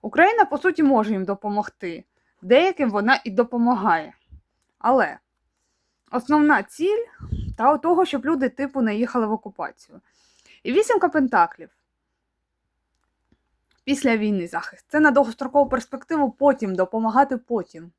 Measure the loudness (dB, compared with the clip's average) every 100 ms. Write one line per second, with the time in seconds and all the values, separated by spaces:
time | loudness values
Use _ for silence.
0 | -4 2 4 4 0 2 -2 2 2 2
1 | 2 -4 -4 -6 -4 -6 -8 _ -12 -12
2 | -16 _ _ _ 2 4 4 0 -2 0
3 | 0 0 0 -2 -2 0 0 2 2 0
4 | -2 _ _ -20 _ _ _ _ 0 2
5 | 0 -4 _ _ _ _ _ _ _ _
6 | _ -8 0 2 4 2 -2 -4 -2 -2
7 | -6 _ -10 -8 -8 0 0 2 2 2
8 | 2 -2 -2 -2 -2 -4 -6 -2 -2 -2
9 | -2 -2 -2 -4 -8 -12 -14 -14 _ -20
10 | _ _ _ _ _ _ 0 0 2 2
11 | 2 0 0 2 2 0 -20 _ _ _
12 | _ _ _ _ _ _ _ _ _ _
13 | _ _ _ _ _ _ _ _ -4 -2
14 | 0 0 0 -2 -4 -8 -10 -20 _ 2
15 | 4 4 0 -4 -2 0 0 -2 -6 -16
16 | -6 -2 -2 2 0 2 -4 -2 -2 -2
17 | 0 2 0 -2 _ -6 -6 -16 -20